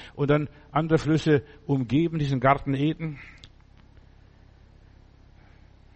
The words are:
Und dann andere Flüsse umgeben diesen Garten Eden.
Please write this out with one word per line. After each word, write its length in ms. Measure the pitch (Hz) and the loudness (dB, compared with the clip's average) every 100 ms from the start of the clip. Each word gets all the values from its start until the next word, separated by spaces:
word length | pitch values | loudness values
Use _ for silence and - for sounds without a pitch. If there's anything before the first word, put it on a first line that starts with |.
| - - | -18 -4
Und 140 | 139 | 0
dann 180 | 147 147 - - | 2 0 -10 -6
andere 260 | 143 160 156 | -2 2 0
Flüsse 460 | 139 156 160 147 - - - | 2 0 4 2 2 -10 -4
umgeben 540 | 139 120 135 170 160 | -2 0 0 0 -2
diesen 200 | 143 135 | -2 0
Garten 340 | 135 139 - | 2 2 0
Eden. 460 | 135 147 165 160 143 - - - - - - - - - - - - - - - - - - - - - - - - - - - | -2 -2 -2 -8 -10 -16 -20 -20 -20 -20 -20 -20 -20 -20 -20 -20 -20 -20 -20 -20 -20 -20 -20 -20 -20 -20 -20 -20 -20 -20 -20 -20